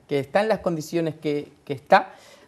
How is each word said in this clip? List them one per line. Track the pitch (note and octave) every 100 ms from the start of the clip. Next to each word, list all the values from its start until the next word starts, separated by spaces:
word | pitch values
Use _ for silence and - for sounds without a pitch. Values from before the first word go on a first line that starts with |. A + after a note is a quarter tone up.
| -
que | C#3
está | C3+ G3
en | A3
las | G#3
condiciones | F#3 D#3+ D3 E3+ D#3+ D#3
que, | D#3 D3 C#3+ - -
que |
está, | C3+ - G3 A3 - - -